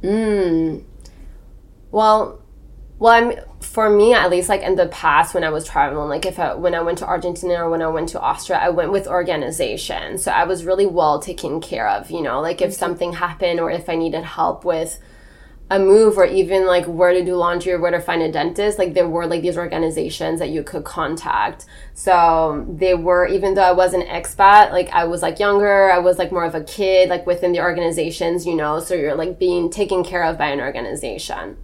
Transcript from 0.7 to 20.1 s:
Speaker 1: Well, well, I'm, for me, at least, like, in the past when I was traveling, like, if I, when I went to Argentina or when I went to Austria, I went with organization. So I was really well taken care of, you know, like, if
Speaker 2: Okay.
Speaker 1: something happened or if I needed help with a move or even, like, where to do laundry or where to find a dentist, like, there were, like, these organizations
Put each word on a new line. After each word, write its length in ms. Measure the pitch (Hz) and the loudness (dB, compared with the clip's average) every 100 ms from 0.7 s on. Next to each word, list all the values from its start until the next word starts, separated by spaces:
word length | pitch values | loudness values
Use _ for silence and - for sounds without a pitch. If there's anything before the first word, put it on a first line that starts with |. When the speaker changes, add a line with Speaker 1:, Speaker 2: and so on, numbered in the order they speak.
| 147 - - - - - - - - - - - | -4 -12 -20 -20 -20 -20 -20 -20 -20 -20 -20 -6
Speaker 1:
Well, 480 | 202 220 214 - - - - - - - - | 0 4 4 2 -8 -20 -20 -20 -20 -20 2
well, 160 | 226 | 6
I'm, 260 | 233 240 - - - | 6 6 -2 -12 -18
for 280 | - - 220 | -10 -2 4
me, 240 | 208 214 | 6 6
at 160 | 240 175 | 6 4
least, 200 | 180 175 | 0 0
like, 120 | 196 | -2
in 140 | - 190 | 0 0
the 120 | 170 | 0
past 460 | - 160 147 160 | 0 2 2 2
when 100 | 185 | 0
I 60 | 160 | -2
was 160 | 156 160 | -4 -4
traveling, 440 | - 143 147 147 | 0 0 0 -4
like, 160 | 147 180 | -4 -6
if 120 | 170 | -4
I, 180 | 160 107 | -4 -2
when 200 | 175 170 | -2 0
I 60 | |
went 160 | 170 170 | -2 -4
to 100 | - | -4
Argentina 560 | 175 175 175 180 175 | -4 -4 -6 -4 -2
or 60 | 170 | -2
when 120 | 165 | -2
I 60 | 160 | -2
went 220 | 160 165 | -2 -4
to 100 | 160 | -4
Austria, 400 | - - - 180 | -4 -4 -2 -2
I 100 | 175 | 0
went 220 | 170 160 | 0 0
with 160 | 196 190 | -2 -2
organization. 1080 | 180 175 160 135 160 127 104 - - 78 104 | -2 -2 -4 -4 -4 -4 -4 -8 -8 -8 -6
So 140 | - | -2
I 120 | 101 | 0
was 220 | 170 185 165 | 0 -2 -2
really 200 | 185 202 | 0 0
well 340 | 175 156 143 | 2 2 0
taken 420 | 165 - - 151 | -4 -8 -6 -8
care 260 | 160 113 107 | -8 -6 -2
of, 240 | 101 95 | -4 -6
you 100 | 165 | -6
know, 200 | 147 123 | -4 -4
like, 180 | 160 175 | -4 -2
if 80 | 180 | -4
Speaker 2:
Okay. 60 | 190 | -4
Speaker 1:
something 380 | 175 170 170 | -6 -4 -6
happened 460 | 170 180 165 180 170 | -4 -6 -4 -2 -2
or 120 | 165 | -2
if 160 | 170 165 | -4 -4
I 80 | 165 | -4
needed 280 | 165 156 | -2 -4
help 420 | 165 - 165 - 180 | -8 -4 -4 -2 -4
with 340 | 160 165 - - - - - - - - | -2 -4 -10 -18 -20 -20 -20 -20 -20 -4
a 80 | 196 | 2
move 380 | 196 208 220 202 | 6 6 6 4
or 80 | 180 | 2
even, 400 | 190 170 190 185 | 2 0 2 2
like, 200 | 180 170 | 2 0
where 280 | 165 180 | 0 2
to 100 | 185 | 4
do 120 | 180 180 | 0 0
laundry 360 | 175 175 175 | 0 -2 -2
or 80 | 180 | -2
where 120 | 170 | 0
to 100 | 170 | -2
find 200 | - 170 | -2 -2
a 100 | 160 | -2
dentist, 460 | 156 156 175 208 208 | -2 -4 -2 -2 0
like, 160 | 180 156 | -2 0
there 120 | 170 | 0
were, 200 | 165 170 | 0 -2
like, 160 | 175 | -2
these 140 | 175 175 | -2 -4
organizations 840 | 175 165 165 160 160 | -6 -4 -4 -2 -6